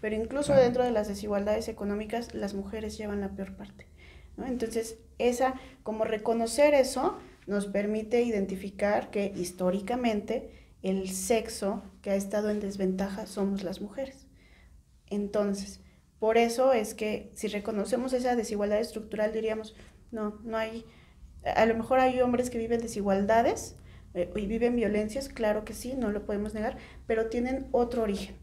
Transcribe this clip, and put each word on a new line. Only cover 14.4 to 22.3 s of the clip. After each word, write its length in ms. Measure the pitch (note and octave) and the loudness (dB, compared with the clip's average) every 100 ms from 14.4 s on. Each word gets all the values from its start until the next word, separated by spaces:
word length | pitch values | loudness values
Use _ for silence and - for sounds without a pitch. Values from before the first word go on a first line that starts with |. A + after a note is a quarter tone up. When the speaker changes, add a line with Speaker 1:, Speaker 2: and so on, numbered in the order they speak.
| - - - - _ _ - | -20 -20 -20 -20 _ _ -6
Speaker 1:
Entonces, 680 | G3+ G3+ G#3 G#3 G3 - - - - _ _ | -4 -2 0 0 -2 -6 -14 -20 -20 _ _
por 180 | G#3+ A3+ | 4 6
eso 340 | A#3 A#3 C4 | 4 4 4
es 220 | B3+ G#3+ | 4 2
que 360 | - G#3+ G#3+ - | -4 -4 -4 -8
si 140 | - G#3+ | -6 -4
reconocemos 640 | G#3 G3+ A3 G3 A#3+ B3+ | -4 -4 -2 0 0 0
esa 240 | B3+ B3 B3 | 0 2 0
desigualdad 440 | A3 G#3 G#3 G#3 | 0 -2 0 0
estructural, 520 | A3+ G#3+ G#3+ G#3+ G#3+ | 0 -6 -8 -2 0
diríamos, 420 | A3 A3 A3 G#3+ - - - - | 0 -2 -4 -8 -16 -20 -20 -12
"No, 280 | A3+ G#3 G#3+ | -6 -6 -6
no 120 | A#3 A3 | -6 -4
hay, 280 | A3 A3+ - - - - - - | -4 -6 -14 -20 -20 -20 -20 -8
a 200 | - - A3+ | -2 4 4
lo 80 | |
mejor 260 | A3+ A3 C4 | 4 2 4
hay 200 | C4 B3+ | 4 4
hombres 300 | B3 | 2